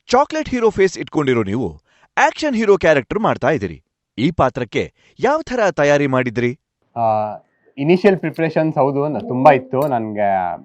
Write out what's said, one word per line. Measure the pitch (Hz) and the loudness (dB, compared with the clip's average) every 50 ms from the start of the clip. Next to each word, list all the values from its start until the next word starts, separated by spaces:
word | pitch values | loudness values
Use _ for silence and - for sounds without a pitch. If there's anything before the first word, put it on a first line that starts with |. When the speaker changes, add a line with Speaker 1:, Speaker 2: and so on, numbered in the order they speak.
| _ | _
Speaker 1:
ಚಾಕ್ಲೇಟ್ | - - 247 294 - 311 311 294 - | 0 0 0 2 0 -2 -6 -6 -4
ಹೀರೋ | 254 247 226 220 | -2 0 0 0
ಫೇಸ್ | - - 190 185 - | 2 2 0 0 0
ಇಟ್ಕೊಂಡಿರೋ | - 151 - - 156 147 131 127 117 107 | -4 -10 -6 -4 -2 0 2 0 0 0
ನೀವು | 95 98 127 123 87 76 76 _ _ _ _ _ _ - | -2 -2 -4 -4 -6 -8 -12 _ _ _ _ _ _ 0
ಆಕ್ಷನ್ | - 247 311 - - 311 302 262 | 2 2 2 0 0 -2 -2 0
ಹೀರೋ | 214 226 202 196 | 2 2 4 4
ಕ್ಯಾರೆಕ್ಟರ್ | 180 - 165 156 139 120 - 151 208 | 4 4 4 4 2 0 -2 -4 -2
ಮಾಡ್ತಾ | 220 165 120 - - 131 | 0 0 0 0 0 0
ಇದ್ದೀರಿ. | 160 123 98 87 80 71 _ _ _ _ _ _ _ | 0 0 -4 -6 -8 -10 _ _ _ _ _ _ _
ಈ | - 117 170 | -2 -2 -2
ಪಾತ್ರಕ್ಕೆ | 170 - 151 127 - 131 123 101 - 135 92 76 _ _ _ _ _ - | 0 2 0 0 0 -4 -8 -6 -4 -6 -6 -6 _ _ _ _ _ -4
ಯಾವ | 139 240 294 320 | -2 0 0 -2
ಥರ | 320 - 254 240 214 190 | -4 -4 -2 -2 0 0
ತಯಾರಿ | 160 - 147 143 147 143 143 | 0 2 2 2 4 2 2
ಮಾಡಿದ್ರಿ? | 139 131 127 127 123 104 120 120 120 127 - _ _ _ _ _ _ - | 0 0 0 -2 -2 -2 -2 -2 -2 -4 -6 _ _ _ _ _ _ -6
Speaker 2:
ಆ, | 120 117 113 110 107 107 107 101 - _ _ _ _ _ _ _ | -2 -2 0 0 0 -2 -6 -8 -12 _ _ _ _ _ _ _
ಇನಿಷಿಯಲ್ | - 139 151 180 180 - 208 190 | -4 0 2 2 4 4 4 2
ಪ್ರಿಪರೇಷನ್ಸ್ | 185 - 160 143 - 165 156 160 170 156 156 156 | 2 -2 -6 -4 -2 -2 -2 0 0 -2 0 0
ಹೌದು | 156 135 139 139 139 143 | 0 0 0 0 -2 -2
ನ-, | 151 143 | -4 -4
ತುಂಬಾ | 104 107 120 123 127 131 151 | -6 -6 -6 0 2 4 4
ಇತ್ತು | 147 131 131 - - 131 143 | 4 2 0 -4 -2 -2 -2
ನನ್ಗೆ. | 151 131 117 110 107 104 104 104 101 98 95 90 87 85 85 - | 0 -2 -4 -4 -4 -4 -2 -2 0 0 -2 -2 -4 -6 -10 -14